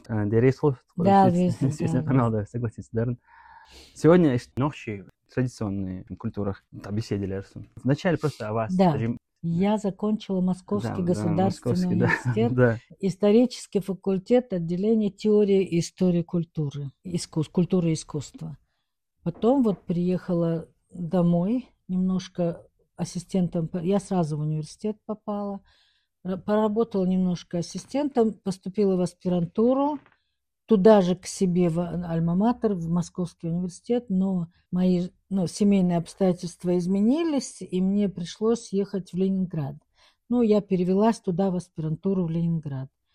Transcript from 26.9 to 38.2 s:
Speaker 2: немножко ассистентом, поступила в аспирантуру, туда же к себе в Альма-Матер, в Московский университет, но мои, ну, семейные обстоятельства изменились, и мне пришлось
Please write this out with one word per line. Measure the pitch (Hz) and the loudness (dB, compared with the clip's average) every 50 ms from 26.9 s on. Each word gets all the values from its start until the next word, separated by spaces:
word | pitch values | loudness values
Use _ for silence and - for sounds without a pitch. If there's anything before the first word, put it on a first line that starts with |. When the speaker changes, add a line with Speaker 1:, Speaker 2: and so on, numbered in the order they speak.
| - 190 185 | 0 0 0
Speaker 2:
немножко | 185 185 185 185 180 175 - - _ - 170 | 2 2 2 2 0 0 -2 -6 _ -6 -6
ассистентом, | 165 - - 185 - - - 277 302 277 - 247 226 226 | -6 -4 -8 -12 -12 -6 -4 -2 -2 0 2 2 2 2
поступила | 214 - - 196 185 - - 185 185 214 202 190 185 | 0 -4 -6 -6 -6 -6 -8 -8 -2 0 2 2 2
в | 180 | 2
аспирантуру, | 180 170 - _ - 180 180 175 170 165 - 220 226 247 262 269 277 294 302 277 _ _ _ _ _ _ _ _ _ _ _ _ _ | 0 -2 -4 _ -4 -2 0 0 0 -2 0 2 2 2 2 2 0 -2 -2 -4 _ _ _ _ _ _ _ _ _ _ _ _ _
туда | - 220 196 180 220 214 202 | 2 2 6 8 8 8 8
же | 180 175 185 | 6 4 0
к | - - | -2 -4
себе | - - - 196 180 170 180 180 170 | -14 -4 -2 0 0 2 2 2 2
в | 160 175 | 2 -2
Альма-Матер, | 175 165 160 175 175 170 165 165 165 170 175 185 208 240 247 240 - 214 202 | -4 -4 -6 -8 -6 -4 -2 -2 0 0 0 2 2 2 0 0 -2 -2 -2
в | 175 165 160 | -2 -4 -2
Московский | 170 175 165 - - - 175 - - _ - 165 | -2 -2 -2 -4 -4 -6 -6 -6 -8 _ -6 -4
университет, | 165 180 180 180 - - _ - 240 247 240 - | -4 -4 -4 -6 -8 -12 _ -4 -4 -4 -2 -2
но | 190 185 190 196 190 175 165 - _ _ _ - | -2 0 0 0 -2 -4 -6 -6 _ _ _ -6
мои, | 180 180 185 185 180 175 180 180 _ _ _ - | -2 0 2 2 2 2 0 -4 _ _ _ -6
ну, | 190 196 175 | -4 -2 -2
семейные | 160 - - 214 202 202 190 180 180 175 170 | -2 -2 2 2 4 4 4 4 2 2 0
обстоятельства | 170 - - - 196 185 180 185 185 170 - _ - 180 175 180 | -2 -4 -4 0 2 2 2 0 -4 -12 -12 _ -2 0 0 0
изменились, | 170 180 196 196 208 233 277 330 339 330 285 262 - - - - | 0 0 0 2 2 2 2 2 0 0 0 -2 -4 -4 -14 -16
и | 185 - 175 185 | -12 -6 -2 -2
мне | 185 190 196 208 208 196 | 0 0 2 0 0 -2
пришлось | 196 175 | -2 -6